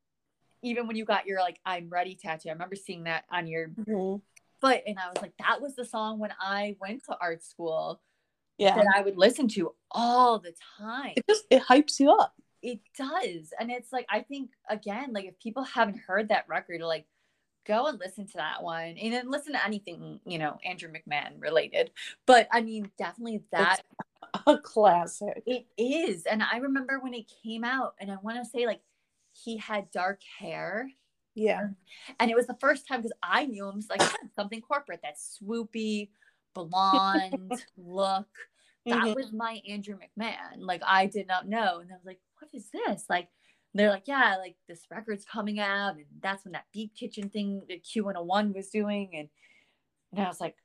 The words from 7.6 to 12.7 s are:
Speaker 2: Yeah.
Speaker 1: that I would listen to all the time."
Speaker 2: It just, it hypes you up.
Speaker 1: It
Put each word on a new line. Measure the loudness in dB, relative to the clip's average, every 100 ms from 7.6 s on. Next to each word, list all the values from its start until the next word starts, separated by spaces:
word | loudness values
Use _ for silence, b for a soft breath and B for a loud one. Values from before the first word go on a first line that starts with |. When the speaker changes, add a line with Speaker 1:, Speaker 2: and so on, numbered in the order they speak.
| -4 -4 -4 -8 _ _ _ _ _ 2
Speaker 2:
Yeah. | 4 6
Speaker 1:
that | 6 6
I |
would | 4 6
listen | 6 6 0
to | 0 -4 -6 -8
all | -2 2 6 6 4
the | -2 -18 -20 -16
time." | -10 -8 -4 0
Speaker 2:
It | 4
just, | 4 8
it | 8
hypes | 10 8 8 6
you | 8
up. | 8 6 _ _ _
Speaker 1:
It | -10